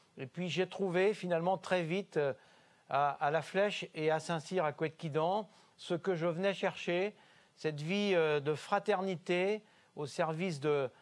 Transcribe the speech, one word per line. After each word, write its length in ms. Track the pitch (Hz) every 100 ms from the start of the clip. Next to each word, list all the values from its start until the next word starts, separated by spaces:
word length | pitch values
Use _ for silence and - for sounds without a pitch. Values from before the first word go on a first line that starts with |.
| _ -
et 80 | 135
puis 240 | - 180
j'ai 180 | 147 185
trouvé 460 | - 190 175 190
finalement 420 | 208 180 170 175 190
très 260 | - 185
vite, 360 | 160 185 196 160
euh, 160 | 143 175 - - _ _ -
à, 200 | 135 143 139
à 60 | 147
La 100 | 160
Flèche 460 | 143 185 202 175 180
et 160 | 165 156
à 100 | 156
Saint-Cyr, 440 | 156 170 147 185
à 80 | 156
Couët-Quidan, 760 | 139 160 156 165 147 160 202 202 - - -
ce 180 | -
que 200 | 175 190
je 120 | 175 170
venais 280 | 160 196
chercher, 600 | 185 190 - - 175 202 - - - _ _
cette 240 | 160 147
vie, 320 | 151 202 208
euh, 240 | 180 160 147
de 160 | 139
fraternité 1080 | 147 - 202 202 196 190 175 - 180 190 214 - - _ -
au 100 | 143
service 540 | - 160 160 185 147
de, 280 | 151 147 131 -